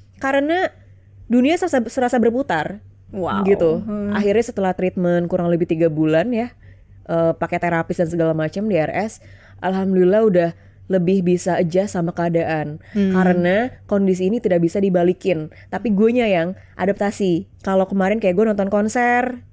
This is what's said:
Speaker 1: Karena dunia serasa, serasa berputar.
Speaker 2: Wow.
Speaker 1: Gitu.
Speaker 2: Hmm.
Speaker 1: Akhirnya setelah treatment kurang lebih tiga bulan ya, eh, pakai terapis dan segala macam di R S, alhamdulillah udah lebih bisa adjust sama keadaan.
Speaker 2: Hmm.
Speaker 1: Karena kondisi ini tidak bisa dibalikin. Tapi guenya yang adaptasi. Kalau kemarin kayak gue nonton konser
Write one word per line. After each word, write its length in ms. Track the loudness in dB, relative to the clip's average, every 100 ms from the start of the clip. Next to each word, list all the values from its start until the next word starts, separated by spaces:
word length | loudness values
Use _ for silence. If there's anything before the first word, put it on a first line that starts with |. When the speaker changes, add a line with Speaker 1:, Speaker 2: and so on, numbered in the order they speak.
| -20 -8
Speaker 1:
Karena 400 | -2 -2 0 -2 -2 -8 -20 -20 -20 -20 -2
dunia 300 | 2 2 0
serasa, 240 | 0 -2
serasa 340 | -2 -2 0 2
berputar. 680 | 2 0 -2 -4 -4 -10 -18 -20 -14
Speaker 2:
Wow. 320 | -8 -4 0
Speaker 1:
Gitu. 380 | 2 2 2 0
Speaker 2:
Hmm. 320 | -4 -6 -4
Speaker 1:
Akhirnya 320 | 0 2 0
setelah 280 | 0 -2 -4
treatment 540 | -2 -4 0 0 0 0
kurang 220 | -2 0
lebih 180 | 0 0
tiga 220 | 2 2
bulan 420 | 2 2 2 2
ya, 240 | -2 -6 -10 -20 -20 -20 -20
eh, 280 | -4 0 0
pakai 260 | 0 -4 -4
terapis 380 | -2 -2 -2 -2
dan 100 | -2
segala 240 | 0 0
macam 320 | 0 -4 -4
di 120 | -2 0
R 160 | 0
S, 260 | -4 -6 -10 -20 -20 -20 -8
alhamdulillah 640 | -4 -2 0 2 4 4
udah 280 | 4 2 0 -4 -20 -20 -4
lebih 360 | 0 2 2
bisa 300 | 2 0 0 0
adjust 380 | 0 0 -2
sama 160 | -4 -4
keadaan. 720 | -2 -2 0 -2 -4 -6 -10 -6
Speaker 2:
Hmm. 200 | -2 0
Speaker 1:
Karena 440 | 2 2 2 2 0 -2 -8 -4
kondisi 400 | 0 2 0 -2
ini 120 | -2
tidak 200 | 0 2
bisa 160 | 2 0
dibalikin. 720 | 0 2 2 0 -2 -2 -6 -16 -12
Tapi 200 | -6 -2
guenya 380 | 2 2 2 0
yang 320 | 0 -2 -6 -16 -4
adaptasi. 680 | -2 0 -4 0 0 0 -4 -10
Kalau 260 | -2 0 0
kemarin 320 | 0 0 0
kayak 160 | 0
gue 80 | 2
nonton 220 | 2 0 0
konser 800 | 0 0 0 2 2 0 -6 -16